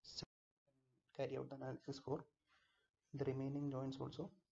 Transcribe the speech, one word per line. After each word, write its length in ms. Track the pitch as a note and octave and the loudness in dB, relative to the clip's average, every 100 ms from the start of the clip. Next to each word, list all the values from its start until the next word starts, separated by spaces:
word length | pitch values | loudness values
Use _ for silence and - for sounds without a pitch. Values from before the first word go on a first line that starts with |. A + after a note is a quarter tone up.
So 220 | - - - _ _ _ _ _ _ _ _ - | -8 -6 -8 _ _ _ _ _ _ _ _ -2
carry 220 | C3+ C3 | 0 0
out 120 | C3+ | -2
the 60 | C3+ | -2
analysis 440 | C3 C3 - C#3 | -4 -4 -4 -6
for 160 | - D3+ - _ _ - _ _ _ _ _ | 0 -2 -2 _ _ -20 _ _ _ _ _
the 120 | C#3 C3+ | 0 2
remaining 440 | C3 C3+ C#3+ C#3+ | 4 2 4 2
joints 260 | C3 C3+ C3+ | 2 0 0
also. 300 | C3 - D#3+ - _ | -2 -2 -6 -6 _